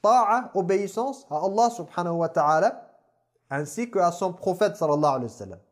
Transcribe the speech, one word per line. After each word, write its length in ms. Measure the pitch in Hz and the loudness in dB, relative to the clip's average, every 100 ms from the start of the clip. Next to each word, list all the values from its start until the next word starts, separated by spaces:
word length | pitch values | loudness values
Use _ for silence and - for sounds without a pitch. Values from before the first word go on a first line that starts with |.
Ta'a, 500 | 208 247 214 233 247 190 | 4 4 4 0 0 -4
obéissance 680 | 180 196 202 220 254 262 - | 0 0 0 -4 -6 -8 -8
à 160 | 151 185 | -4 -2
Allah 240 | 202 233 | 2 2
subhanahu 460 | 233 160 - 175 170 | 0 -10 -6 -4 -2
wa 100 | 165 | 0
ta'ala, 640 | - 147 156 208 - - _ _ _ _ _ _ | 2 2 4 2 0 -18 _ _ _ _ _ _
ainsi 400 | 139 147 - 240 | -8 -6 -8 -4
que 100 | 196 | 0
à 120 | 175 | 0
son 220 | 170 185 | 0 -6
prophète 420 | 175 - 180 208 208 | -4 -4 0 -2 0
sallallahu 400 | 160 147 151 131 | 0 2 2 0
alayhi 160 | 120 | -6
wa 60 | - | -12
sallam. 220 | 98 95 _ | -16 -16 _